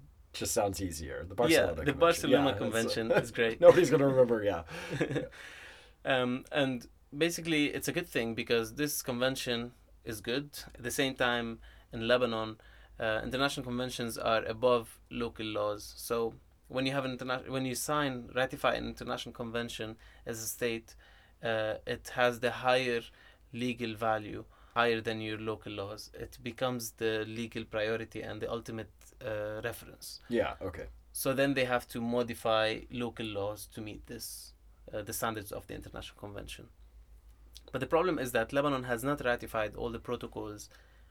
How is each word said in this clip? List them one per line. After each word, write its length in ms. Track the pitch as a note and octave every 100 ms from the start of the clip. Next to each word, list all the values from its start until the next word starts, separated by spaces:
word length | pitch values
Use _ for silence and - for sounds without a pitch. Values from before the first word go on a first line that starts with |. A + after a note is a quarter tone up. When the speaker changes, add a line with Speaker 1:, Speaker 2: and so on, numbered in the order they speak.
| - - -
Speaker 1:
just 200 | - G#2+
sounds 280 | A#2 G2+ F#2+
easier. 440 | F#2 D#2+ C#2+ C2 F2+
The 60 | F#2 A#2+
Speaker 2:
Yeah, 200 | D#3 -
Speaker 1:
Barcelona 80 |
Speaker 2:
the 100 | -
Speaker 1:
Convention. 140 | C#3+ C3+
Speaker 2:
Barcelona 500 | E3+ E3 D3+ C#3+ C#3
Speaker 1:
Yeah, 80 | A#2+
Speaker 2:
Convention 540 | A#2+ A2+ A#2 A#2 A2+
Speaker 1:
it's, 100 | F#3+
<laughs> 40 |
Speaker 2:
is 60 | -
great. 300 | - A2+ A2+
Speaker 1:
nobody's 280 | E3+ E3 D3+
gonna 160 | D#3 C#3
remember, 360 | C3 A#2+ A2+
yeah. 200 | G2+ E2+ - - - C#3+
Speaker 2:
<laughs> 220 | D#3+ D3 - - - - - - - -
Um, 400 | C#3 C3 B2 B2+ -
and 360 | - C3+ B2 - - _
basically, 520 | C#3+ E3+ E3+ E3 D3+ D3
it's 200 | C3+ C#3+
a 40 |
good 160 | D#3 E3
thing 280 | C#3 A#2
because 400 | A2+ A#2 A#2 A2+
this 260 | B2 D3 -
convention 680 | - A#2+ C3 C3+ B2+ A#2+ A#2+ - - -
is 180 | - A2
good. 280 | - B2+ D3 - -
At 80 | -
the 80 | A#2+
same 240 | - C3+
time, 440 | C3 B2 A#2+ A#2 A2+ - - -
in 140 | A#2 A2+
Lebanon, 500 | B2 A#2+ A2+ A2 A2 - - - -
uh, 220 | A2+ A2
international 420 | A2 C3 C#3 C#3+
conventions 520 | B2 B2 B2+ B2 A#2 A2
are 260 | A2+ A2
above 540 | - A2 B2+ A#2+ A2 - -
local 360 | B2 A#2 -
laws. 480 | A2 G#2+ G#2 G#2 -
So 380 | - - A#2 A2+ A#2 - _ -
when 180 | B2+
you 60 | C3+
have 140 | C#3
an 120 | C3 B2+
interna-, 300 | B2+ B2+ -
when 160 | C3
you 100 | C3
sign, 540 | B2 - D3+ C#3+ B2 A#2+
ratify 380 | B2 C3 C#3+ B2+
an 140 | A#2 A#2
international 460 | A2+ A#2+ B2 A#2+
convention 600 | A#2 A#2 A#2 A#2 - A2 - - -
as 180 | - A2+
a 40 | A2+
state, 480 | - B2 A#2 - - - - - _
uh, 320 | A2+ A2 G#2+ -
it 260 | - A#2+ -
has 240 | - B2 A#2
the 120 | A#2+
higher 500 | A#2 B2+ B2+ B2+ A#2 A2+ - - - -
legal 400 | A#2 B2 A#2 A#2
value, 500 | G#2 A2+ A2 G#2 G#2+ - - -
higher 240 | A#2+ A#2+ A2+
than 220 | A2+ A2
your 160 | A2 G#2+
local 340 | A2 G#2+ A2
laws. 400 | G#2 G2 G#2+ -
It 240 | - A#2 -
becomes 480 | B2 A2+ B2+ B2 A2+
the 320 | - A2+ A2
legal 380 | A2 A2 A2+ A2+
priority 580 | A2 A2 G#2+ A2+ A2+ G#2+
and 200 | A2 G#2+
the 100 | A2
ultimate, 400 | A#2 A#2 A2+ G#2+ - - -
uh, 360 | B2 G#2+ G#2+ G#2+
reference. 560 | A#2 - - - - - -
Speaker 1:
Yeah, 280 | A#2 C#2 -
okay. 260 | G#2+ - - - -
Speaker 2:
So 200 | - C#3
then 200 | C3 C#3
they 120 | C3
have 220 | B2 B2 -
to 140 | B2
modify 800 | A#2 A#2+ A#2 A2+ A#2 A2 A2 A2+ -
local 340 | B2 A#2+ -
laws 420 | A2 G2+ G2+ G#2 -
to 80 | -
meet 240 | G#2+ G#2 -
this, 460 | A#2 - - - - - - -
uh, 80 | G#2+
the 100 | G2+
standards 380 | A2 A#2 G#2+ G2
of 140 | - -
the 60 |
international 460 | G2+ - A2 - -
convention. 460 | G#2 G2+ G#2 - - - - - - - - - - - -
But 100 | C3+
the 60 | E3+
problem 320 | E3 F3+ D3+
is 120 | B2
that 220 | A#2+ A2+
Lebanon 300 | C#3 D3 C3+
has 200 | B2+ A#2
not 220 | C3+ C#3+
ratified 500 | B2 A#2+ A2+ A2+ G#2+
all 140 | A2 A#2
the 100 | A2+
protocols, 720 | - A#2+ A#2+ - G#2+ G#2 - - - - -